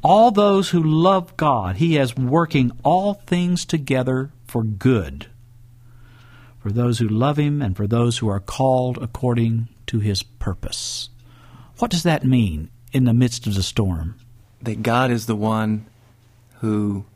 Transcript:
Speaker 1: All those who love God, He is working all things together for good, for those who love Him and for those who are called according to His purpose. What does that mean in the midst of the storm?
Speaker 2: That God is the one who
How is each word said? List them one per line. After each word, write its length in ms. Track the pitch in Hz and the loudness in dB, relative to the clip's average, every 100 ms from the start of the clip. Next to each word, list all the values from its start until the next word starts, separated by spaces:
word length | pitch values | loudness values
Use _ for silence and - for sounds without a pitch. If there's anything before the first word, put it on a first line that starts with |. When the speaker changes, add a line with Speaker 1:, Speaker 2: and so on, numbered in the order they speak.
Speaker 1:
All 280 | 151 196 233 | 6 6 6
those 400 | 208 208 196 196 | 6 4 4 2
who 120 | 175 | 0
love 540 | 156 156 175 196 180 - | 2 4 4 2 0 -2
God, 400 | 156 123 92 95 | 0 2 0 0
He 220 | 165 156 | 2 2
is 180 | 131 117 | 0 0
working 560 | 127 151 165 143 123 - | 0 2 2 2 0 0
all 320 | - 175 202 | 0 2 0
things 500 | 202 - 175 175 180 | -4 -4 -2 0 -2
together 680 | - 165 135 170 127 127 135 - - | -2 -4 -2 -2 0 -2 -4 -12 -8
for 160 | 120 | -4
good, 640 | 113 101 127 123 78 69 - - - - - - - - - - - - - - | -4 0 2 2 0 -10 -16 -20 -20 -20 -20 -20 -20 -20 -20 -20 -20 -20 -20 -12
for 140 | 104 | -6
those 260 | 107 123 120 | -2 0 0
who 100 | 117 | 0
love 300 | 107 131 147 | 0 0 0
Him 220 | 147 147 | 0 0
and 160 | 123 90 | -2 -4
for 100 | 101 | -2
those 320 | 117 120 117 | 0 0 0
who 100 | 110 | -2
are 120 | 98 | -4
called 580 | - - 135 127 127 123 | -6 -2 0 2 0 -4
according 680 | 117 - 127 120 113 113 117 - - | -8 -4 -2 0 0 0 -4 -10 -6
to 120 | 113 | -4
His 220 | 104 101 | -2 -4
purpose. 880 | - - - 90 - - - - - - - - - - - - | -6 -10 -8 -6 -8 -10 -10 -10 -12 -18 -20 -20 -20 -20 -20 -8
What 120 | 233 | -4
does 120 | 180 | -2
that 200 | 175 156 | 0 0
mean 460 | 135 127 107 78 78 - - | 2 2 2 -2 -10 -16 -6
in 120 | 135 | 0
the 100 | 123 | 2
midst 320 | 117 123 - - | 4 2 0 -6
of 80 | |
the 80 | 101 | -4
storm? 540 | 95 - 101 85 80 - - - _ _ | -2 -2 -2 -2 -6 -12 -20 -20 _ _
Speaker 2:
That 200 | 123 110 | -8 -4
God 280 | 110 117 127 | 0 0 2
is 160 | 120 107 | -2 -2
the 100 | 107 | -2
one 500 | 107 110 107 107 110 _ _ _ _ _ _ - | 0 0 -2 -4 -6 _ _ _ _ _ _ -8
who 440 | 110 107 104 101 98 | -2 0 -2 -4 -8